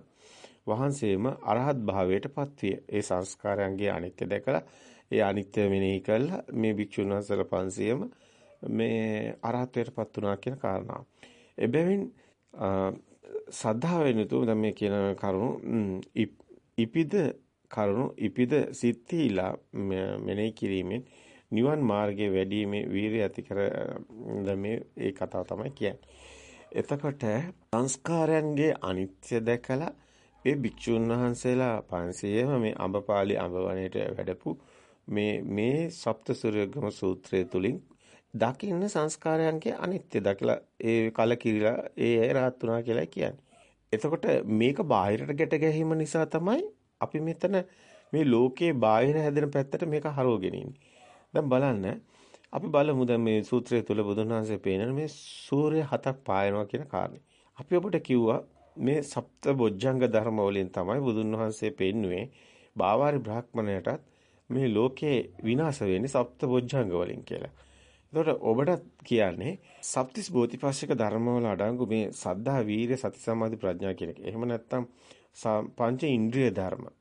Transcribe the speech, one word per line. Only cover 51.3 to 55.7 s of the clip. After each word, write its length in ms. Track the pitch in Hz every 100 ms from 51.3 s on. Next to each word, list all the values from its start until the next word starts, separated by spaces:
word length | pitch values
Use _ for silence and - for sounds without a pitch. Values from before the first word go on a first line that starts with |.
| - 147
බලන්න 380 | 127 139 107 95 226 - _ - - _
අපි 180 | 139 160
බලමු 360 | 147 151 135
දැන් 180 | 123 117
මේ 160 | 113 107
සූත්‍රය 400 | 104 123 117 120
තුල 180 | 107 107
බුදුන් 260 | 101 101 110
වහන්සේ 280 | 117 110 101
පෙන්නන 360 | 101 95 117
මේ 140 | 135 151 - - -
සූර්ය 420 | - 139 151